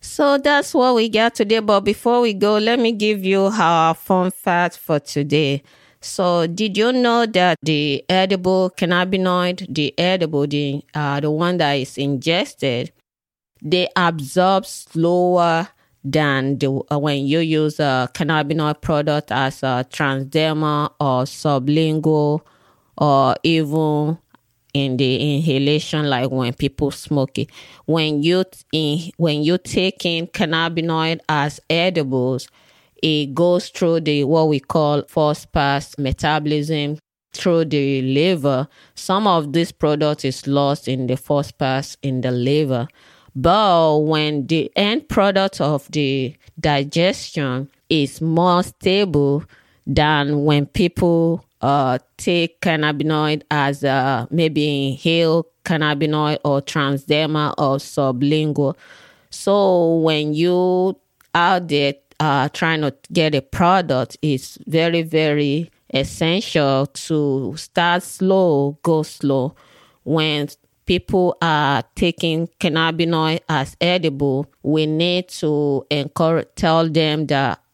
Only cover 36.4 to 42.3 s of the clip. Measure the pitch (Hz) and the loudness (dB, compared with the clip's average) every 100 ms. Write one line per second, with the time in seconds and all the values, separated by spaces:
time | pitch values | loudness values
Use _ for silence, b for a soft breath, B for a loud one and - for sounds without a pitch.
36.4 | 151 151 147 156 143 151 _ _ _ - | 0 -2 -2 -2 -4 -6 _ _ _ -6
37.4 | - 165 160 147 139 135 131 135 170 180 | 0 0 2 0 0 0 0 0 2 0
38.4 | 139 131 147 b b - - 190 214 170 | 0 0 -4 b b -20 -2 0 2 2
39.4 | 143 147 165 - 156 151 151 151 135 127 | 2 -2 -2 0 0 2 0 -2 -4 -6
40.4 | - 139 143 147 - 127 127 127 - 147 | -2 0 0 -2 -4 -4 -2 -4 -2 -2
41.4 | 143 - 139 131 139 - 143 127 127 | -2 -4 -2 -2 -4 -8 -4 -2 -2